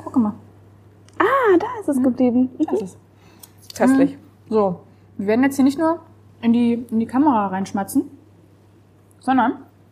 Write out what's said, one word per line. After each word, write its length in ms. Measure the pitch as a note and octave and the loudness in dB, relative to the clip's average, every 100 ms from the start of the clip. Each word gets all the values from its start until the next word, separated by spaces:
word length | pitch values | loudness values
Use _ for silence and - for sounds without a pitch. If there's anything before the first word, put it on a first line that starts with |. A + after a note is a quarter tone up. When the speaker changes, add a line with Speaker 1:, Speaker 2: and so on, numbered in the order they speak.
Speaker 1:
guck 140 | - C4+ | -4 -2
mal. 180 | G#3+ - - - - - - - - - | -2 -4 -14 -20 -20 -20 -20 -20 -12 -2
Speaker 2:
Ah, 380 | F#4+ C#5 A#4 F4 | 0 2 4 2
da 80 | A4+ A#4 | 0 -6
ist 80 | F4 | -4
es 80 | B3+ | 0
Speaker 1:
Mhm. 60 | |
Speaker 2:
geblieben. 480 | C4 A#3+ B3+ A#3+ B3+ - | 0 2 2 2 0 -2
Speaker 1:
Da 140 | D#4+ | -4
ist 100 | G4 | -4
es. 160 | F#3+ - _ _ - - - - - | -6 -12 _ _ -20 -20 -20 -20 -14
Speaker 2:
Köstlich. 420 | - B3+ C4+ C4+ - | -2 2 2 2 -2
Speaker 1:
Mhm. 20 | - - - | -20 -20 -4
So, 300 | A3 G3 E3+ - - _ - | 0 0 -2 -12 -20 _ -8
wir 100 | G3+ | -2
werden 140 | A#3 | 0
jetzt 120 | C4+ C4+ | 0 2
hier 80 | |
nicht 140 | C4+ C#4 | 2 2
nur 220 | E4 E4 - - - - | -2 -2 -8 -20 -20 -4
in 100 | A#3 | 0
die, 220 | A#3 A#3 A#3 - | 2 2 -2 -4
in 100 | A3 | -4
die 60 | A3+ | -2
Kamera 400 | B3+ D4+ A3+ G3 | 0 2 2 0
reinschmatzen, 640 | F#3 F#3+ G#3 G3 - - - - - _ _ _ _ _ _ _ _ | -4 -6 -6 -4 -4 -4 -8 -20 -20 _ _ _ _ _ _ _ _
sondern 420 | - C4 A#3 - - _ _ | 0 2 2 -2 -10 _ _